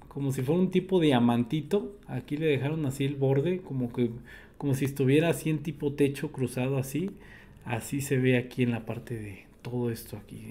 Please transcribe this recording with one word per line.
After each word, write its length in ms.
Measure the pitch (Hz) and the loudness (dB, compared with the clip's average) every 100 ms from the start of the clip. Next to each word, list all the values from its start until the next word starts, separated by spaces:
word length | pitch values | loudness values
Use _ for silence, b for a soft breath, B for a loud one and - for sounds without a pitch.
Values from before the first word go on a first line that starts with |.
| - | -14
como 240 | 143 139 | -6 -4
si 120 | 135 | -2
fuera 180 | 127 175 | 0 2
un 100 | 185 | 2
tipo 300 | 185 180 185 | 2 2 4
diamantito. 1000 | 151 123 120 120 120 156 143 202 - - - | 6 6 6 4 0 -2 0 -2 -2 -10 -12
Aquí 300 | 131 - 147 | -10 -6 -2
le 100 | 160 | 2
dejaron 400 | 131 135 160 139 | 2 0 -2 -2
así 180 | 131 | -2
el 120 | 139 135 | -2 0
borde, 420 | 135 135 165 185 | 2 2 2 -2
como 340 | - 135 123 | -4 -4 -4
que, 200 | - 120 120 B B B - | 0 -2 -2 B B B -6
como 180 | 143 | -2
si 100 | 135 | 0
estuviera 460 | 139 139 131 143 170 | 0 2 4 6 4
así 200 | - 156 | 0 -2
en 140 | 151 | -2
tipo 300 | 160 - 147 | -4 -4 -4
techo 360 | 143 143 139 151 | 2 0 0 -6
cruzado 480 | - 127 127 127 139 | -4 -4 -2 -2 -2
así. 320 | 135 143 196 - B B B B | -2 -4 -4 -8 B B B B
Así 360 | - 113 - 143 | -6 -6 -4 -4
se 180 | 131 131 | 0 2
ve 180 | 127 127 | 4 4
aquí 260 | 123 - | 2 0
en 80 | 120 | 2
la 160 | 117 113 | 0 -4
parte 320 | 113 - 113 | -8 -8 -8
de 280 | 104 95 - - | -10 -12 -18 -16
todo 280 | 127 123 120 | -8 -4 -2
esto 260 | 113 - 107 | -4 -8 -14
aquí. 240 | - 110 110 | -14 -14 -10